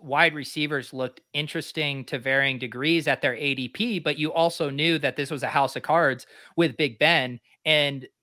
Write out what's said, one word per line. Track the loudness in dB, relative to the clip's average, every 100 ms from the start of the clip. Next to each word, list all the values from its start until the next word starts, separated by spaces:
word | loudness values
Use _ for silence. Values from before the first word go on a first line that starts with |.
wide | -2 4 4
receivers | 2 -6 -4 -2 -2 -4
looked | -6 -6 -8 _
interesting | -6 -4 -4 -6 -4 -4 -4 -6
to | -6
varying | 0 2 2 -2
degrees | -6 -4 0 2 2
at | 0
their | 0
A | 0 -2
D | -2 -4
P, | -4 -2 -2
but | -2 -2
you | -2
also | 2 2 2 -2
knew | 0 0 2
that | 0 -2
this | -4
was | -4
a | -2
house | 2 2 0
of |
cards | 0 2 2 0 -8 -20 -6 0
with | 0 2
Big | -2 2
Ben, | 4 4 0 -6 _ _ 2
and | 2 2 -2 -10 _